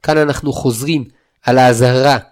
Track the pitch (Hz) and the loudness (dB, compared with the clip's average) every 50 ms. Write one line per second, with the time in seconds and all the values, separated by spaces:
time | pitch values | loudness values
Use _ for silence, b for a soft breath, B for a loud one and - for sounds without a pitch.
0 | - - 156 156 151 147 135 - - 143 131 - - 135 117 110 131 147 170 147 | -2 -2 0 0 0 0 -2 -4 -4 -6 -6 -4 -4 -4 -4 -4 -4 -4 -4 -4
1 | 123 b b b b b b b _ - 123 131 127 127 123 113 123 123 123 127 | -4 b b b b b b b _ 0 2 4 4 4 4 2 2 2 2 2
2 | 131 143 143 113 - _ | 2 2 0 0 -4 _